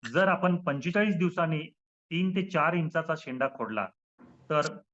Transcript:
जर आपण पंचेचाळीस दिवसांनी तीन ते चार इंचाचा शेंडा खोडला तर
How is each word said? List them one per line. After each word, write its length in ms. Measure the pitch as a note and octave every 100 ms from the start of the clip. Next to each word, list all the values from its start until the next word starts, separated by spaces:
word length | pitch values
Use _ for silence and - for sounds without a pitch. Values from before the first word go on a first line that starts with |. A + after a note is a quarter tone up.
| A#2
जर 220 | C3 F#3+
आपण 280 | F3 F3+ F3
पंचेचाळीस 600 | D#3 C#3 D#3+ F#3+ G#3+ F3+
दिवसांनी 460 | F3+ F3+ E3 D#3 D#3+ _ _ _ _
तीन 240 | E3 F#3 F#3
ते 100 | F#3+
चार 280 | E3 D3+
इंचाचा 400 | F3 D#3 D#3+ D#3+ D#3
शेंडा 300 | C#3+ B2+ C3+
खोडला 400 | - A2+ G#2+ F#2+ _ _ _
तर 400 | - - - D3+ D3+ D#3 _